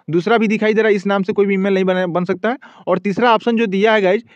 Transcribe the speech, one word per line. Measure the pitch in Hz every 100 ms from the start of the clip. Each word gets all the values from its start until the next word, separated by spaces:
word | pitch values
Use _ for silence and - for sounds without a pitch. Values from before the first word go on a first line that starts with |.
| -
दूसरा | 165 190 233
भी | 220
दिखाई | 214 214
दे | 214
रहा | 220
है, | 208
इस | 202
नाम | 196
से | 190
कोई | 208 202
भी |
ईमेल | 196 196
नहीं | 190 185
बना, | 185 180
बन | 165 180
सकता | 180 214
है। | 269 - - -
और | 185
तीसरा | 196 190 240
ऑप्शन | - 240 226
जो | 226
दिया | 190 214
है | 214
गाइस, | 185 214 -